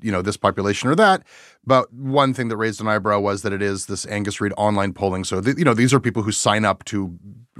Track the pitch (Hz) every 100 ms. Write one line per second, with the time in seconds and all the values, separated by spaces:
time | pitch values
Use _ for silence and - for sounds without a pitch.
0 | 110 92 95 98 101 95 98 101 127 165
1 | 214 185 - - - _ 123 131 123 120
2 | 135 139 135 127 117 107 110 101 110 107
3 | 101 104 101 98 107 98 101 98 - 98
4 | - 104 101 - 104 98 104 101 98 90
5 | 98 92 92 95 107 139 156 113 123 131
6 | 120 113 107 - 113 107 107 98 - 104
7 | 95 87 101 113 120 -